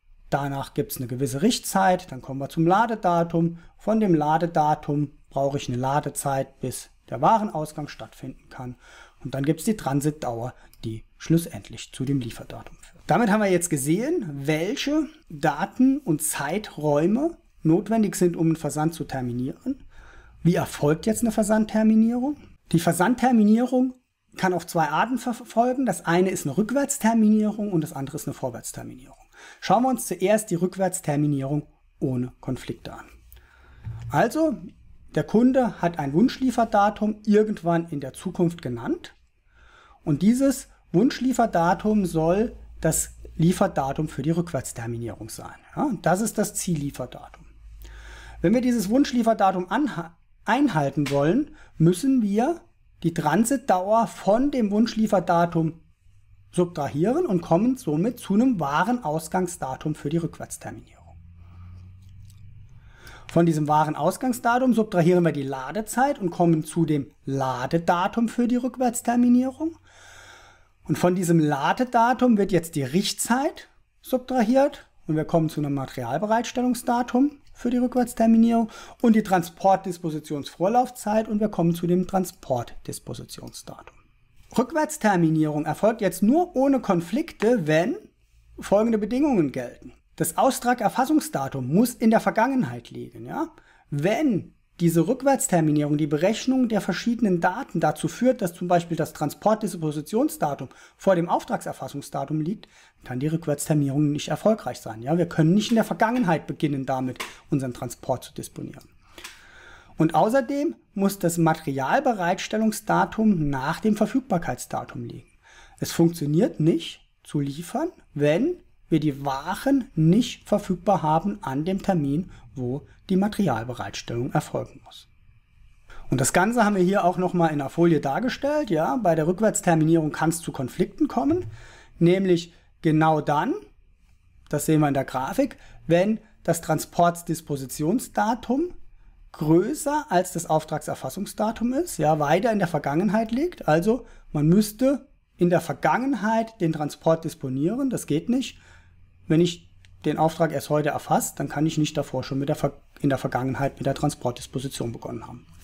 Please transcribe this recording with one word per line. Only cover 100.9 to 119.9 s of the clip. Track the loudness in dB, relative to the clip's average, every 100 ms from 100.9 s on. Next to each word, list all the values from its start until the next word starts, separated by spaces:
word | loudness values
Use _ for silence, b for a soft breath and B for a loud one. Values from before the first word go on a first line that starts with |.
| _
vor | 2 2
dem | 2
Auftragserfassungsdatum | -2 -2 -6 -6 -10 -10 -12 -10 -8 -4 -4
liegt, | -4 -6 -12 b b _
kann | -12 -6
die | -2
Rückwärtsterminierung | -2 -2 -4 0 2 2 2 0
nicht | 0 -4
erfolgreich | 0 0 0 -2 -10
sein. | -12 -10
Ja? | -2 0
Wir | 0
können | 2 4
nicht | 4 4
in | 2
der | 2
Vergangenheit | 0 0 2 0 0 -2
beginnen, | -4 -4 -2 -4
damit | -4 -4 -6 B B -4
unseren | -2 -2
Transport | -8 -10 -8 -4 -4 -6
zu |
disponieren. | -14 -14 -12 -14 -14 -20 _ B B B B B B B B B 0
Und | 2 4
außerdem | 4 2 0 -2 -2 -4 _
muss | -2 -2 0
das | 0 2
Materialbereitstellungsdatum | 2 2 -2 -4 0 2 2 0 0 -2 -2 -2 0 -2 0 0 0 2 2 2 0
nach | -2 -4 -2
dem | 0 2
Verfügbarkeitsdatum | 0 -2 -2 -2 -2 -6 -8 -8 -8 -10
liegen. | -12 -14 -20 _ b b b -10
Es | -4
funktioniert | 2 2 2 0 2 2 2
nicht | 0 0 -2 -14 _ _
zu | -8 -4
liefern, | -4 -6 -8 -6 -6 -8 _
wenn | 0 2 2 0 -4 _ _ -2
wir | 0
die | 0 -4
Waren | -4 -6 -6 -4 0 0 0